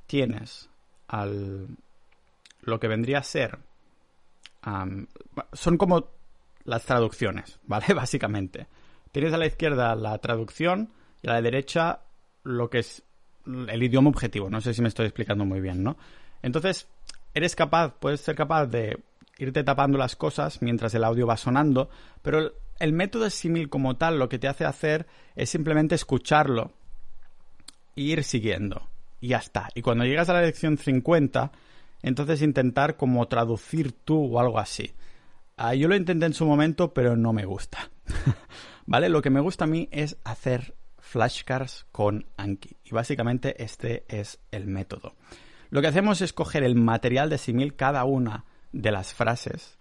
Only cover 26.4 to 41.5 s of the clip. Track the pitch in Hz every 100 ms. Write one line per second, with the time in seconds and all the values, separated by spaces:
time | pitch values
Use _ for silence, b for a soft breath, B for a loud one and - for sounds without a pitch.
26.4 | 143 120 - - - - - - - -
27.4 | - - - - - - 143 160 139 123
28.4 | 107 90 101 - - - - - 120 117
29.4 | - 101 90 - 117 117 123 147 170 175
30.4 | 170 156 160 151 - 131 123 165 139 123
31.4 | 131 b b b b b 123 127 147 156
32.4 | 151 135 127 123 147 160 131 123 117 120
33.4 | 117 113 - 160 139 - - 156 143 117
34.4 | 123 110 101 - - - b b b b
35.4 | - - 117 131 160 196 175 170 165 -
36.4 | 160 147 156 151 175 - 123 117 113 110
37.4 | 95 98 - - - - - - - -
38.4 | - - - - - 120 175 160 143 135
39.4 | 156 180 160 160 165 147 151 156 - 120
40.4 | 131 123 123 - - - - 123 117 -
41.4 | -